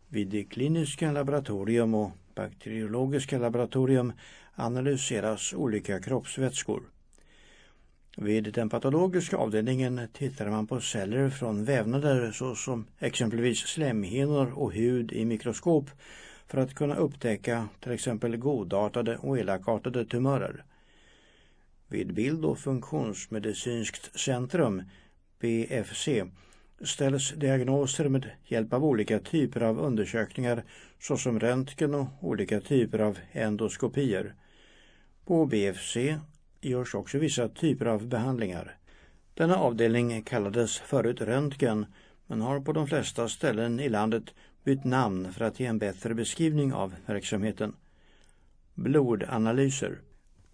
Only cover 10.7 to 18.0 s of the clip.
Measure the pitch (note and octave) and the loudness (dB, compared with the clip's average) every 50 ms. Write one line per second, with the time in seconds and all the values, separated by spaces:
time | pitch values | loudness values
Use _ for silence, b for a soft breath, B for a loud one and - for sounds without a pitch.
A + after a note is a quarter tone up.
10.7 | C3+ B2+ - - - A2 F#2+ F#2+ A2 C3 C#3 C3+ C3+ - B2+ A2+ G#2+ G2+ G#2+ A#2+ | -4 -4 -4 -4 -4 -4 -2 -2 0 2 2 2 0 -2 -4 -2 -2 0 0 2
11.7 | C#3+ B2 G#2+ A2 A#2+ C#3 C#3+ D3+ C3+ B2+ A#2+ A2+ G#2 - B2+ C3 A#2 - - - | 2 2 2 0 0 2 2 4 4 2 2 0 -4 -4 -6 -6 -4 -6 -4 -4
12.7 | B2+ A#2 G#2+ - - - - A#2+ - - B2 A2 A2 A#2 A#2 B2 A2+ - - - | -4 -4 -6 -8 -8 -6 -4 -4 -2 0 0 0 2 2 2 2 2 0 -2 -4
13.7 | - D#3+ D#3 C3+ A#2 A2 G2 F2+ G#2 C3 C#3 C#3 D3 C#3+ C3+ A#2+ C3+ - D3 G#2 | -2 -2 0 0 0 0 -2 -2 0 0 2 2 2 2 2 0 0 -2 -2 -2
14.7 | F2 G#2 A2+ A#2+ B2 B2 A#2 A2+ - A2 A2 A#2 A2+ G#2+ - B2 A2 - - F3 | 0 2 2 2 2 2 0 -2 -2 -2 0 0 0 -2 -2 -4 -6 -2 2 4
15.7 | E3 D3+ C#3 - B B B B B B B B B B B - - C3+ C3 C3 | 4 4 2 0 B B B B B B B B B B B -4 -2 0 0 0
16.7 | - - D3+ C#3+ D3 - - C3 - - - A#2+ G#2+ F#2+ - - A#2 A#2 A2 G2+ | -2 -2 -2 0 2 2 2 0 0 0 -2 0 0 0 0 0 0 0 -2 -4
17.7 | - - - B2 B2 G#2+ | -8 -10 -8 -6 -6 -4